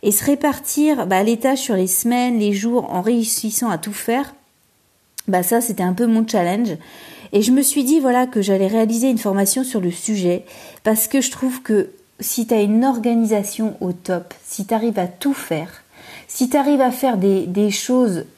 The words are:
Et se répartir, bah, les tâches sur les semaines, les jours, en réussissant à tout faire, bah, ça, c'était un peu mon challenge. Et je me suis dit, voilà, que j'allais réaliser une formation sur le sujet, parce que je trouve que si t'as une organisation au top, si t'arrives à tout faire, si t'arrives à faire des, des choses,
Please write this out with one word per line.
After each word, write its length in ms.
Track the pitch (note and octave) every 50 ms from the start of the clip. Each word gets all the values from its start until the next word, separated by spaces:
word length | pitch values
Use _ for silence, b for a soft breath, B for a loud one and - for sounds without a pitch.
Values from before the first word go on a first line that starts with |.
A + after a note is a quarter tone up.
| -
Et 60 | G#3
se 140 | G#3 - -
répartir, 800 | - C#4+ C#4+ D4 D4 C4+ - - - - C#4+ D4 D4+ D4+ B3+ -
bah, 160 | F#3 F#3+ F#3 G3+
les 140 | G#3+ A#3
tâches 240 | A3+ A#3 C4 C4+ C4+
sur 160 | C4+ - A3+
les 100 | F#3 F#3
semaines, 520 | F#3 - - - A#3 A#3+ B3 B3 B3 A#3+ A3+
les 140 | G#3 G#3 G3+
jours, 400 | G3 G3 A#3 A#3+ B3 G3+ - -
en 100 | F#3 F3+
réussissant 680 | G#3+ B3 A#3 A3+ A3 - - - A3 G#3+ - - A#3
à 80 | F#3+ D#3+
tout 140 | - G#3+ G#3
faire, 420 | - - - A#3 B3+ C#4+ - - - _ _ _ _ _ _ _ _ _ _ _ _ _ _ _ - - -
bah, 160 | F#3+ F3+ F3+
ça, 160 | F3+ A#3 A#3
c'était 240 | A#3+ B3 G3+ - F#3
un 80 | F3+ F#3
peu 140 | F3+ A#3+
mon 200 | A3+ A3+ A3 A3+
challenge. 500 | A3 - G#3 F3 F3 F3+ G#3 A#3+ A3 E3 D#3+ B B B B B B B B B B B
Et 80 | G3+
je 120 | G#3+ A3 B3+
me 100 | C4+ C#4
suis 220 | C4+ - D4 C4+
dit, 160 | B3 D4+ E4
voilà, 260 | C4+ C4 B3 B3 B3+
que 160 | B3+ B3+ A3 G3
j'allais 240 | G#3 G3 F#3+ G3
réaliser 440 | F#3+ G#3 A3+ A3+ A3 A3+ A#3 A#3+ C4+
une 80 | B3 A3
formation 440 | - G#3 F#3+ G3 G3 G3 - C4 C4
sur 180 | C4 - A3
le 120 | F#3 F3 F3
sujet, 520 | - - - G#3+ G3+ F#3 F3 F3 F3+ - B B B B B B B B
parce 240 | G#3+ A3 A3 -
que 140 | - - C#4
je 100 | B3+ -
trouve 320 | - - - C4 B3+ B3+ -
que 280 | - A3 G#3 - - - - _ _ _ _
si 300 | G#3+ - - - A3+ A3+
t'as 140 | A#3+ A3 G#3
une 220 | G#3 G#3+ A3+ B3
organisation 920 | C4+ C4 A#3+ A3 A#3+ A#3+ A#3 A3+ G#3+ A3 G#3 G3+ G#3 - - A3 A3 - -
au 120 | - F#3 F3+
top, 420 | F3+ - - F#3 F3 E3+ - - - _
si 220 | - - - G3
t'arrives 320 | - A#3 A3 A3 A#3 G#3+ G3+
à 80 | F3+
tout 280 | F3+ F3+ - - C#4+ C#4
faire, 500 | - - - E3+ D3+ D#3+ F3+ - - - B B B B B B B B
si 220 | B - - B3+ B3
t'arrives 320 | C4 D4 C#4 C#4 D4 C4+
à 100 | C4 B3+
faire 260 | B3+ B3+ - C4 A#3+
des, 300 | G3 F#3 G3 G3 F#3+ -
des 240 | - F3+ G3+ G#3 G#3+
choses, 540 | G3+ - - - B3+ B3+ B3+ A3+ F#3 E3 - - -